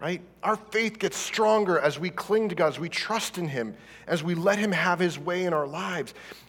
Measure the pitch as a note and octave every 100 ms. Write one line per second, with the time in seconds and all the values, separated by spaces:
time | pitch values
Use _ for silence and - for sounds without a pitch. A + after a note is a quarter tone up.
0 | D#3+ F3 F3+ - - G#3+ - A3 A3+ A3
1 | F#3 - - - G#3+ G#3+ G3 E3 D3 C#3
2 | F3+ - - G#3+ G#3+ E3+ D#3 B2+ E3+ -
3 | - A3 - F#3 E3 C3+ A2 - - -
4 | - E3 E3 E3 F#3+ G3+ G#3+ E3+ E3+ F3
5 | F3+ C#3+ D3 F3+ F3+ D#3 C#3+ D#3+ G3 F3
6 | B2 - - -